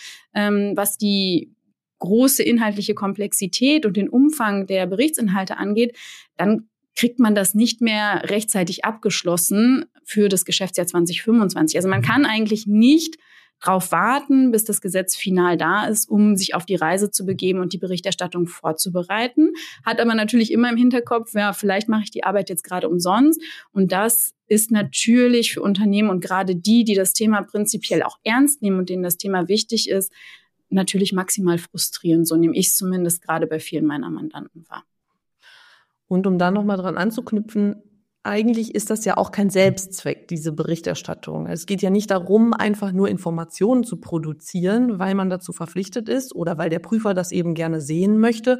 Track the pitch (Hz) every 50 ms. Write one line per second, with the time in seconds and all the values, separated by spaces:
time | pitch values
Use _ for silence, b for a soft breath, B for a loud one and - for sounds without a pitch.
0 | B B B B B B - 214 208 208 208 202 202 202 185 196 202 226 - -
1 | 214 202 202 196 190 185 175 160 - - _ _ _ _ _ _ _ _ _ -
2 | - 175 208 233 262 269 269 - 220 - 240 226 226 214 208 208 196 - 208 -
3 | 202 196 196 208 202 202 - - 196 175 - - 254 277 302 302 302 208 175 208
4 | 196 - - 247 277 302 302 - 226 208 202 196 190 190 190 185 185 180 190 196
5 | 277 311 311 - 233 190 185 196 190 180 - - 196 202 208 226 240 240 - B
6 | B B B B B B B - 170 208 220 220 220 _ _ _ _ _ - -
7 | - 240 240 - 240 214 208 208 190 - - 208 240 226 - - 233 226 214 214
8 | 208 208 190 - - - 196 214 214 - - 196 180 180 185 - - 214 220 -
9 | - 202 - - - 175 175 170 - - 196 208 226 247 262 - - - _ _
10 | _ - - 214 208 196 190 185 - - - - 196 180 - - 175 175 - 349
11 | 175 175 175 220 - 220 226 233 208 180 - 156 156 156 - 165 180 190 190 -
12 | 117 - 226 269 294 220 220 220 220 208 220 214 - 202 208 214 226 254 302 330
13 | 330 320 - b b b b b b b b - - 175 190 190 185 - 180 165
14 | 190 226 262 285 277 - 269 262 262 254 226 214 220 - 202 - - 185 175 185
15 | 185 - - - - 196 185 180 180 180 170 160 160 165 190 208 220 233 214 220
16 | - - 214 208 208 214 208 185 196 - - 180 175 - 190 170 160 160 180 196
17 | 208 202 - - 190 190 190 - 180 185 185 185 180 175 190 175 196 180 185 170
18 | 175 196 180 - 180 175 - 175 170 170 - - - 165 156 - - 190 170 180
19 | 175 - 196 220 240 247 - 302 311 359 320 B B B B B B 226 233 226
20 | 233 233 220 220 214 214 247 233 226 220 - 226 240 247 233 233 247 247 254 240
21 | 240 - 240 233 220 - - 208 208 202 196 - 214 196 190 202 208 - 220 220
22 | 208 - - 214 - 190 196 202 185 - 185 - - - 180 180 - - 175 175
23 | 175 180 196 233 277 311 320 320 B B B B B B B 196 190 180 185 185
24 | 214 226 - - - - - _ _ - 214 214 - - 220 208 202 139 - -
25 | - 226 233 247 247 247 240 240 226 - - - - 202 196 190 214 202 202 208
26 | 214 208 185 180 180 185 185 190 196 185 185 170 170 208 226 240 226 226 202 190
27 | 190 190 - - 220 220 214 202 202 - - 208 208 - - 160 - - 190 160
28 | - - - _ - 220 226 262 285 285 - - 214 202 190 185 185 180 180 185
29 | 180 175 175 - - 202 190 180 170 180 208 214 - - 226 214 - - 190 196
30 | 190 - B B B B B B B B B _ _ - 190 190 190 - - 185
31 | 202 190 196 185 185 - - 208 185 175 170 170 170 - - 165 - - - -
32 | - 175 165 165 165 160 160 165 165 160 - - 185 - - - 190 185 185 185
33 | 175 170 165 - _ - 160 165 165 - 156 160 - - 165 151 156 151 147 147
34 | - - - - 156 156 - - - - - 165 165 - - - - _ _ _
35 | _ _ _ _ _ _ _ b b b b b b b b b b b b b
36 | _ - 185 185 190 196 185 175 175 180 196 208 208 208 202 185 180 185 160 -
37 | 180 226 220 247 247 - 220 208 214 - - 208 208 202 208 - _ _ _ _
38 | _ _ _ _ - 214 202 214 220 240 226 226 220 226 - 208 208 - 220 214
39 | - 190 - - 196 - - - 202 190 196 185 190 165 - - - - - -
40 | - 147 143 - _ - 170 156 151 165 151 156 156 151 170 165 - 180 175 -
41 | - - 170 - - 160 165 160 160 170 170 165 - - 202 180 202 185 190 208
42 | 202 208 196 185 175 180 196 220 226 233 - - - 208 208 208 208 196 180 190
43 | 196 202 202 175 - 170 170 165 165 170 - - 185 220 254 247 240 - 180 160
44 | - - 170 165 160 156 151 151 - - - 175 175 185 214 240 254 240 208 175
45 | 190 190 190 196 190 185 185 180 - - - - 170 - - 180 196 190 - 247
46 | 220 - 240 269 262 - - - 170 170 170 151 165 165 165 175 175 - 226 220
47 | 220 208 190 180 175 180 - 180 170 170 160 160 165 165 165 160 143 135 156 170
48 | 190 208 214 220 220 240 226 220 220 247 254